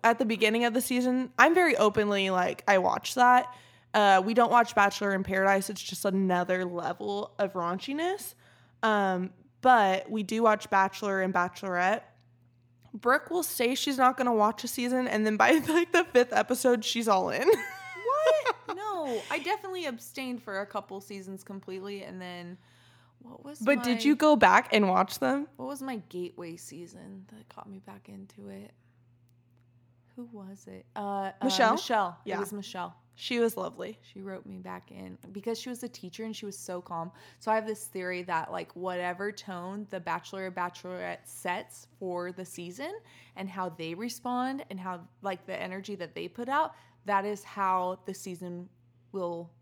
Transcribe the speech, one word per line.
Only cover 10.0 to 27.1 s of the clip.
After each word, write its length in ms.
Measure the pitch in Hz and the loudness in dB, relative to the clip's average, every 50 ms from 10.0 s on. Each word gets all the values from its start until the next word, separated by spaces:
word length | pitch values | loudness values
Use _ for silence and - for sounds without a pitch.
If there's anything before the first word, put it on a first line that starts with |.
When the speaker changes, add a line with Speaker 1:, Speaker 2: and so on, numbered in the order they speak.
| - - | -2 -4
Speaker 1:
we 120 | 214 220 | -6 -6
do 200 | 208 185 220 220 | -4 -2 0 4
watch 260 | 233 220 214 208 - - | 4 4 4 4 0 2
Bachelor 520 | - 196 190 196 - - 214 202 196 190 | 4 4 4 2 0 -4 -4 -2 0 0
and 100 | 190 185 | 0 0
Bachelorette. 680 | 185 180 175 180 - - - 196 180 175 180 185 214 233 - - _ _ _ _ _ _ _ _ _ _ _ _ _ _ _ - | 2 0 0 0 -4 -8 -8 -4 -2 0 2 2 0 0 -4 -14 _ _ _ _ _ _ _ _ _ _ _ _ _ _ _ -18
Brooke 380 | - 208 - 240 254 294 294 - | -16 -4 0 2 2 2 0 -2
will 120 | 330 359 | -2 -2
say 320 | 320 - - - 240 233 269 | -2 -2 -2 0 0 0 0
she's 220 | - - 294 277 254 | 0 -2 -2 0 4
not 180 | 262 254 254 | 4 4 4
gonna 160 | - 254 247 233 | 2 0 2 4
watch 300 | 220 208 214 226 - - | 4 4 2 2 -2 -8
a 40 | 233 | -8
season, 380 | - - 240 247 254 254 254 247 | -6 -4 -2 0 0 0 0 0
and 160 | - 214 214 | 0 0 2
then 100 | 214 214 208 | 0 4 6
by, 140 | 220 233 | 6 6
<laughs> 160 | 320 311 254 - | 6 6 4 4
like, 240 | 311 339 339 339 | 2 2 2 4
the 120 | - 339 349 | 4 2 2
fifth 280 | 339 - 247 254 247 | 6 6 4 4 6
episode, 520 | 214 208 214 - 254 247 - 262 240 226 220 | 4 0 2 2 0 2 4 4 4 4 2
she's 220 | - - 240 226 226 | -2 -2 -2 2 2
all 200 | 202 190 185 175 | 2 2 2 0
in. 180 | - - - - 453 | -2 2 4 4 4
<laughs> 60 | - - 392 381 381 - - - 359 403 466 539 605 622 622 622 622 539 508 415 - - | 4 4 -8 -12 -14 -14 -14 -14 -6 -2 0 0 4 4 4 4 4 2 -2 -4 -4 -6
Speaker 2:
What? 100 | - 403 | -12 -10
No, 440 | 370 415 427 403 359 311 269 240 214 - - | -8 -6 -6 -4 -4 -4 -4 -4 -6 -4 -4
I 80 | 285 330 | -6 -4
definitely 480 | 269 339 403 415 403 392 370 370 339 | -2 -2 -4 -4 -4 -10 -8 -6 -6
abstained 560 | 285 247 226 - - - 277 262 254 247 226 | -6 -8 -8 -14 -14 -12 -10 -8 -8 -8 -10
for 180 | - - 196 190 | -10 -8 -8 -8
a 60 | 202 | -8
couple 340 | 202 - 208 196 - 190 196 | -6 -8 -10 -10 -8 -14 -14
seasons 440 | 196 - 208 196 190 185 190 190 - | -14 -12 -14 -14 -12 -12 -14 -14 -14
completely, 580 | - 196 196 190 - 185 190 190 202 202 196 | -14 -16 -14 -12 -12 -12 -10 -10 -10 -12 -12
and 180 | 190 - 185 185 | -12 -12 -14 -12
then 380 | 180 180 175 175 175 175 180 - _ _ _ _ _ _ _ _ _ _ _ _ | -12 -12 -12 -12 -14 -14 -16 -18 _ _ _ _ _ _ _ _ _ _ _ _
what 240 | - 240 - - - | -20 -20 -20 -18 -18
was 160 | - 196 - | -18 -12 -2
Speaker 1:
But 240 | 220 240 285 233 240 | 2 4 4 4 2
did 140 | 247 247 220 | 0 0 2
Speaker 2:
my 40 | |
Speaker 1:
you 140 | 226 277 302 | 4 4 4
go 180 | 240 302 302 294 | 6 8 6 8
back 340 | 226 214 190 - 214 - - | 8 8 8 8 6 4 4
and 160 | - 220 208 190 | 4 4 4 6
watch 320 | 185 185 190 190 - - | 4 4 2 2 0 -2
them? 260 | 269 262 262 277 294 - _ | 0 0 0 0 -4 -8 _
Speaker 2:
What 120 | - 254 254 | -12 -10 -10
was 120 | 285 269 | -8 -8
my 160 | 262 269 254 220 - _ | -8 -8 -8 -10 -12 _
gateway 480 | - 180 180 175 - - 175 165 165 | -10 -10 -10 -10 -10 -12 -14 -14 -14
season 680 | 170 - - - 156 175 165 - 185 185 202 | -16 -16 -18 -16 -16 -18 -18 -18 -20 -18 -18